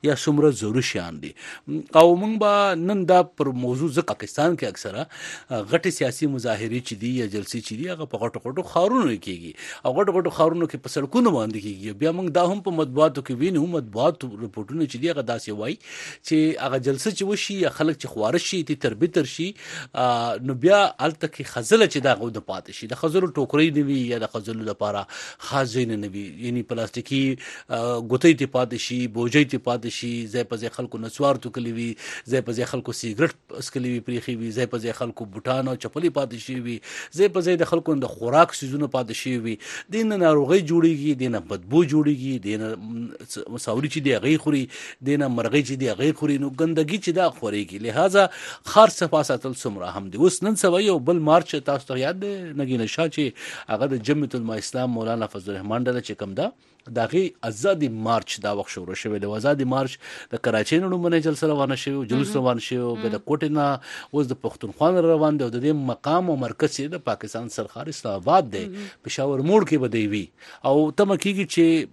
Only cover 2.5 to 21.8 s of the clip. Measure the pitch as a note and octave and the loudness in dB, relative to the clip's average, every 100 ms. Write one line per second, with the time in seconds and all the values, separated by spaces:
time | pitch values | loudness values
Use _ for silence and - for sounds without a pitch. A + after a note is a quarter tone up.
2.5 | G3+ G3+ F3 F3 G#3 F3 F3+ F3+ _ C#3 | 4 2 2 0 0 6 6 4 _ -2
3.5 | B2+ B2 B2+ D#3+ C3+ E3+ - G#2+ - D#3+ | 0 -2 -2 0 0 -2 -6 -6 0 0
4.5 | E3+ A2+ F#2+ G#2+ G2 D#3 - - - - | 0 -4 -6 -10 -8 -10 -12 -14 -16 -8
5.5 | A#2+ G#2 E3 F#3 D#3+ C3+ - D3+ C3 A#2+ | -6 0 0 0 0 -2 0 -2 -2 -2
6.5 | G#2+ A2+ B2 A#2+ G#2+ A#2 B2+ A2 G#2 G2 | -2 -2 -4 -6 -6 -4 -2 -2 -4 -6
7.5 | B2 - A2 F3 E3+ D3+ G#2+ A2+ A2+ A#2+ | -8 -8 -8 -8 -8 -8 -4 -4 -6 -8
8.5 | D3 F3+ E3+ F#3+ B3+ F3 A2 - F2 E2+ | -8 0 2 4 4 2 0 -6 -10 -12
9.5 | - - - B2+ C#3 G3+ F3+ E3+ - D#3+ | -14 -16 -4 -2 2 2 2 0 4 4
10.5 | E3 D#3+ C3+ B2+ D3+ C#3 A#3+ A#3+ C#3+ A2 | 4 -2 -4 -6 -6 0 4 4 4 0
11.5 | G#2+ G2+ G2 G#2 G2+ D#3 F3 F3+ D3 F3 | -4 -8 -10 -10 -2 -2 0 0 2 2
12.5 | G3+ F#3+ D#3+ D3+ B2+ D#3 C#3 C3 B2 E3 | 0 -2 -2 0 4 4 4 -6 -2 2
13.5 | F3 E3+ E3+ A#2 G#2 D3 D3+ B2+ G#2 A2+ | 2 0 -2 -4 0 0 0 -10 -10 -10
14.5 | A2 G2+ D3+ D#3 A#2+ D#3+ D3+ A#2+ A#2 - | -10 -8 -4 -4 -2 -4 -2 -4 -6 -6
15.5 | G#2 A2 - - - - - - D#3 D#3 | -6 -6 -8 -12 -16 -14 -14 0 2 2
16.5 | - C3+ C3 C3 C3+ A3 G3 G3 G#3 - | 0 -2 0 0 -2 -2 -4 -2 -2 -4
17.5 | G3+ E3 - D3+ D#3 B2+ A2 G#2+ E3+ - | 0 -2 2 0 0 -8 -2 0 0 0
18.5 | F#3+ D3 C#3+ - G#2+ D#3+ F3 C3 - F3 | -4 -4 -2 -2 0 0 2 0 -4 -8
19.5 | G#3 - - - - B2+ A#2+ A#2 G#2+ C3 | -8 -16 -14 -8 0 2 2 0 -2 -4
20.5 | B2+ D#3+ G3+ F#3+ - F3 D#3 D3 - C#3 | 2 6 6 6 2 -2 0 -8 -8 -8
21.5 | - A2 A3+ | -6 4 6